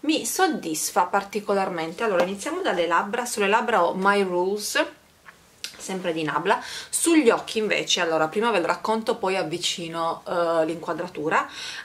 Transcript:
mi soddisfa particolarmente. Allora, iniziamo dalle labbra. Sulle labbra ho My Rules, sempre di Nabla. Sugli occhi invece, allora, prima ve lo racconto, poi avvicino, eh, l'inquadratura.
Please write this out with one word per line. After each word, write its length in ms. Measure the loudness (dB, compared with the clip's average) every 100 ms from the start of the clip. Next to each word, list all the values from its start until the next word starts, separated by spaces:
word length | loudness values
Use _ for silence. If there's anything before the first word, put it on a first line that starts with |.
mi 240 | 6 4 0
soddisfa 760 | 4 4 4 -4 -4 0 2
particolarmente. 960 | 2 2 0 -6 0 0 0 -2 -6 -2 0
Allora, 180 | 2
iniziamo 380 | 2 -2 -6 -2
dalle 260 | -2 0 2
labbra. 380 | 0 0 -4 -4
Sulle 240 | -2 2
labbra 340 | 2 2 2
ho 100 | 2
My 300 | 2 2 4
Rules, 580 | 2 0 0 -2 -2 -2 -2 -4 _ _ -20 _ _ _ -16 -14
sempre 380 | -8 -6 -4
di 100 | -2
Nabla. 400 | -2 -2 0 0 -2 -12 -6
Sugli 400 | -2 4 6 6
occhi 280 | 4 0 -2
invece, 420 | 0 -2 0 0
allora, 300 | 2 2 0
prima 220 | 0 0
ve 100 | 0
lo 60 | 0
racconto, 500 | -2 -2 -2 -2 -2
poi 180 | -2 -2
avvicino, 880 | -2 -4 -4 -6 -8 -4 -4 -4 -4
eh, 400 | -2 0 2 0
l'inquadratura. 800 | -2 -6 -6 -6 -6 0 0 -2 -10 -12 -12